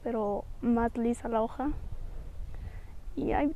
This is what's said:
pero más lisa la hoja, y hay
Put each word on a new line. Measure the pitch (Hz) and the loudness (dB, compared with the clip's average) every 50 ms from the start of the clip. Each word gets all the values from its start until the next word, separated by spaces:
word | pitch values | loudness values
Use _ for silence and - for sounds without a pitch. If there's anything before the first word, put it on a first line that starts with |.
| - | -2
pero | 247 233 226 214 202 202 196 - - - - | -2 0 0 2 2 0 0 -2 -4 -6 -2
más | - 233 240 233 233 233 233 | 2 4 4 6 4 4 2
lisa | 247 233 233 240 - - 233 | 2 2 2 2 2 0 0
la | 226 226 220 | 2 2 2
hoja, | 233 - - 262 294 302 - - - - - - - - - - - - - - - - - - - - - - - - - - - - | 2 0 0 0 0 0 -2 -2 -4 -4 -4 -4 -4 -4 -6 -6 -6 -6 -6 -6 -4 -4 -6 -6 -6 -8 -8 -8 -10 -10 -10 -8 -6 -4
y | - - - 220 | 0 2 2 4
hay | - 285 294 320 | 4 4 4 6